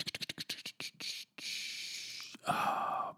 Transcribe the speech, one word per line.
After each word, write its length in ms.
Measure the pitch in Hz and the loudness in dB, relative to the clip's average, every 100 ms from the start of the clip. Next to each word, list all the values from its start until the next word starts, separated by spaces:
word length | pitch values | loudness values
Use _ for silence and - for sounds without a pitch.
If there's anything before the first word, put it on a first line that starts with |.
| - - - - - - - - - - - - - - - - - - - - - - - - - | -2 -2 -4 -4 -4 -4 -6 -6 -6 -4 -4 -4 -6 -6 -4 -2 -2 -2 -4 -4 -4 -6 -8 -2 2
ah, 680 | - - - - - - | 6 6 6 4 2 0